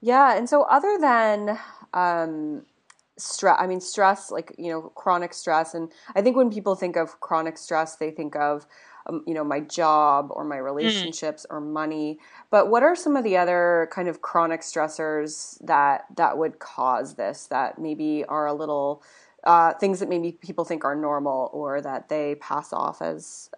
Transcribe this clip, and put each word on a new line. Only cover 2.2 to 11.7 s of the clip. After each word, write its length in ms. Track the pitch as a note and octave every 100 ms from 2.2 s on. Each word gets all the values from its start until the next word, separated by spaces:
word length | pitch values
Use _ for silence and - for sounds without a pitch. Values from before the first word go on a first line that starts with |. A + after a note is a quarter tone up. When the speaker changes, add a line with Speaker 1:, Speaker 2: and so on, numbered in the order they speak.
| E3 D#3 D3+ D3 - _ _ _ _ -
Speaker 1:
stre-, 400 | - - F#3+ -
I 80 | F#3
mean, 140 | F3+
stress, 500 | - G#3 F#3+ G3+ -
like, 240 | - E3 -
you 140 | E3+
know, 120 | D#3+ D#3+
chronic 400 | - G3 F3 F3
stress. 400 | - F3 D#3+ D#3+
And 160 | E3+ E3 - -
I 80 | G3
think 140 | A3+ B3+
when 140 | A#3+
people 260 | G#3 G3 F#3+
think 180 | F3+ E3+
of 240 | - -
chronic 380 | - D#3+ D#3+ D#3+
stress, 380 | - D#3+ D#3+ -
they 140 | D#3
think 240 | D#3 D3+ D3
of, 300 | D3 D3 - - - - -
um, 160 | D#3+ E3
you 80 |
know, 100 | D#3
my 160 | D3 C#3+
job 680 | D3 - D#3+ D3+ D3 C#3+ C#3+
or 140 | -
my 120 | D3+ C#3
Speaker 2:
Mm. 80 |
Speaker 1:
relationships 800 | C3 C#3+ A3 G#3 F3 D#3+ D#3 D3+ -
or 100 | D3+
money. 580 | D3+